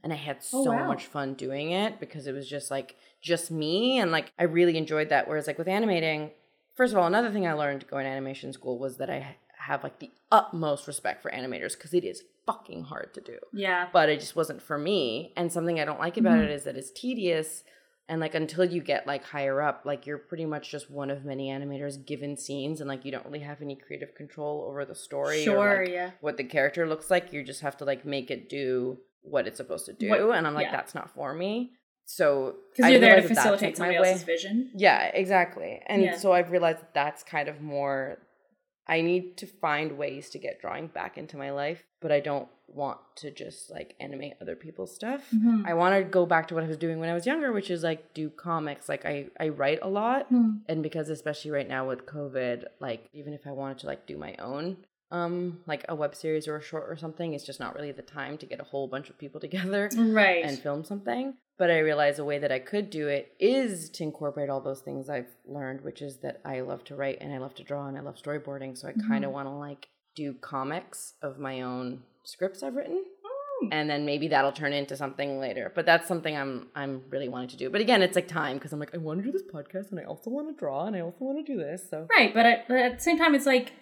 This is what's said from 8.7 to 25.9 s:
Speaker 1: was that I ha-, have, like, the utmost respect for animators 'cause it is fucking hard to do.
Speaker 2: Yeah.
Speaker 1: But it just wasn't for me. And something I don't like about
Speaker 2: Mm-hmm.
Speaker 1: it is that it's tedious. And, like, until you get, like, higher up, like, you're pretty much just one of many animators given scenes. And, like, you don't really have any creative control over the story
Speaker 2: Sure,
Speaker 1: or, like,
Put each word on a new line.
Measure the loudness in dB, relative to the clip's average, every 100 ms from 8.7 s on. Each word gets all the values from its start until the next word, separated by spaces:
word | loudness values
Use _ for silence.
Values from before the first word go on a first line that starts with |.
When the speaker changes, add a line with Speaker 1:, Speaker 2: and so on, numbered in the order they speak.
| -4
Speaker 1:
was | -4 -6
that | -6
I | -6
ha-, | -8 -16 _ -16
have, | -4 -4 -4
like, | -12
the | -20 _ _
utmost | 6 6 -2 -2 -2 -4
respect | -6 -4 -4
for | -8
animators | -6 -6 -6 -6 -8
'cause | -2
it | 0
is | 0 -10 -16 _ -6
fucking | -6 -8 -14
hard | -12 -12 -12
to | -14
do. | -16 -16 -12
Speaker 2:
Yeah. | -4 0 2 4
Speaker 1:
But | 6 6
it | 4
just | 0 -2
wasn't | -2 -4
for | -6 -4
me. | 0 2 0 -2 -6 -4
And | -2
something | 0 0 0
I | -2
don't | -2
like | -4 2
about | 6 6
Speaker 2:
Mm-hmm. | 6
Speaker 1:
it |
is | -2 -6
that | -8
it's | -12
tedious. | -8 -6 -2 0 0 -2 -10 -16 _ _ _ -6
And, | -4
like, | -2 -2
until | -2 2
you | 2 2
get, | 0 -2 0
like, | -6
higher | -4 -2 0 2
up, | 0 0
like, | -4 -6 -6
you're | -10
pretty | -8 -6 -4
much | -6 -8
just | -12 -10
one | -8 -6
of | -6 -6
many | -6 -4
animators | -6 -6 -6 -6 -8 -10
given | -8 -6 -8
scenes. | -8 -6 -4 -6
And, | -6
like, | -8
you | -8
don't | -10 -10
really | -12
have | -10 -10
any | -10 -12
creative | -12 -12 -12
control | -14 -18 -8 -6 -4 -6
over | -6 -8
the |
story | -10 -8 -4 0 2
Speaker 2:
Sure, | 4 4
Speaker 1:
or, | 4 4
like, | 2